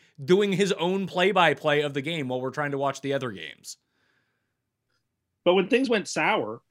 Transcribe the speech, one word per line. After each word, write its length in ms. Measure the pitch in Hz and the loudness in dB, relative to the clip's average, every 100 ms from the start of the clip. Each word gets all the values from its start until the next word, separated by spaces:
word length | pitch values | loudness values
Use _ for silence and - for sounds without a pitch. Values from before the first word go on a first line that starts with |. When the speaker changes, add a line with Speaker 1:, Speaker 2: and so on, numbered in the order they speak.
| _ - | _ -8
Speaker 1:
doing 300 | 135 185 202 | 2 4 4
his 180 | 180 196 | 2 0
own 340 | - 175 196 185 | 0 0 -2 -2
play-by-play 760 | 180 185 190 160 143 156 147 | 2 2 6 4 4 0 0
of 140 | 147 | 0
the 80 | 143 | -4
game 260 | 139 170 127 | -6 -6 -4
while 140 | 127 | -4
we're 80 | 131 | -4
trying 220 | 139 143 | -4 -4
to 60 | 139 | -2
watch 220 | 139 - | -4 -4
the 140 | 135 | -4
other 160 | 139 127 | -4 -4
games. 480 | 92 76 50 - - _ _ _ _ _ _ _ _ _ _ _ _ _ _ _ _ 175 | -10 -14 -16 -20 -20 _ _ _ _ _ _ _ _ _ _ _ _ _ _ _ _ 2
Speaker 2:
But 80 | |
when 140 | 185 185 | 2 4
things 200 | 240 254 | 2 2
went 200 | 220 165 | 0 -2
sour, 520 | 165 165 208 107 117 _ | -2 0 0 -4 -10 _